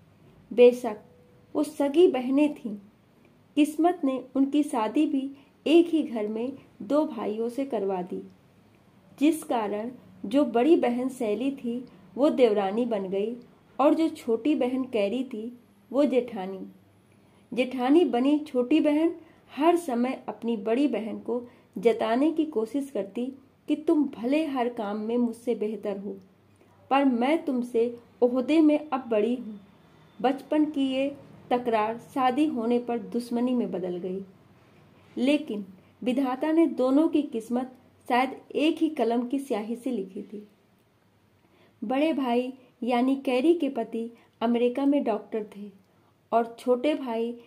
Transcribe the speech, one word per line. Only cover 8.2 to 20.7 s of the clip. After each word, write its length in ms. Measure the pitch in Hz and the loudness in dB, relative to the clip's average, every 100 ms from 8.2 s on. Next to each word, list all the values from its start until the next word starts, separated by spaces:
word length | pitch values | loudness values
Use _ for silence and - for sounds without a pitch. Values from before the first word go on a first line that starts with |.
| 196 - _ _ _ _ _ _ _ - | -12 -20 _ _ _ _ _ _ _ 0
जिस 260 | 294 311 | 0 0
कारण 460 | - 247 208 208 233 - - - 202 | -2 -4 -2 -4 -6 -12 -20 -14 -2
जो 180 | 269 | 0
बड़ी 320 | 240 226 277 311 | 2 2 4 4
बहन 320 | 240 240 262 | 4 0 -4
सैली 420 | 254 220 208 269 | -4 -4 -2 -4
थी 320 | 277 240 240 262 - - | -4 -6 -8 -10 -18 -12
वो 160 | 220 294 | 0 2
देवरानी 540 | 240 233 202 190 220 | 4 4 4 0 -2
बन 240 | 247 208 190 | -2 -2 -2
गई 280 | 196 220 240 - _ _ - | -4 -4 -6 -14 _ _ 0
और 140 | 285 | 2
जो 140 | 302 320 | 4 0
छोटी 460 | - 240 226 285 | -2 -2 -2 0
बहन 300 | 277 240 262 | 0 0 -2
कैरी 400 | 254 220 202 247 | -2 -2 0 -2
थी 340 | 240 214 233 240 _ _ - | -6 -8 -10 -14 _ _ -4
वो 120 | 247 | 0
जेठानी। 600 | 285 254 - 214 190 190 196 - _ _ _ _ _ _ _ 214 | 2 2 -2 -4 -8 -10 -14 -18 _ _ _ _ _ _ _ -2
जेठानी 480 | 254 262 247 320 | -2 0 4 4
बनी 340 | 285 240 269 302 | 4 2 2 2
छोटी 420 | - 247 247 311 | 0 -2 2 2
बहन 340 | 302 294 339 - - _ _ 254 | 4 4 2 -2 -12 _ _ 0
हर 200 | 320 349 | 2 2
समय 480 | 269 233 247 254 - | 0 -2 -2 -4 -10
अपनी 280 | 208 233 220 | -8 -4 -4
बड़ी 320 | 202 | 0